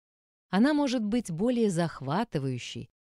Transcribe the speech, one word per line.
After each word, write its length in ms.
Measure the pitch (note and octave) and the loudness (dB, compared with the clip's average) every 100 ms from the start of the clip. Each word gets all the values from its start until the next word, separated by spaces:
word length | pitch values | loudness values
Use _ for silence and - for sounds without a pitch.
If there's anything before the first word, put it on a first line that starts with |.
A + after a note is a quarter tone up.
| _ _ _ _ _ | _ _ _ _ _
Она 240 | F#3 C4+ D4 | 2 4 4
может 280 | C#4+ B3 | 2 0
быть 280 | G#3 A#3+ G3+ | 0 -2 -2
более 400 | D#3+ A#3 A#3 G#3+ | -2 0 2 2
захватывающей, 1200 | E3 E3+ - C3+ E3+ A#3+ D3+ C3+ B2 - A#2+ - _ | 2 -2 -4 -4 -4 -2 -4 -4 -4 -8 -12 -14 _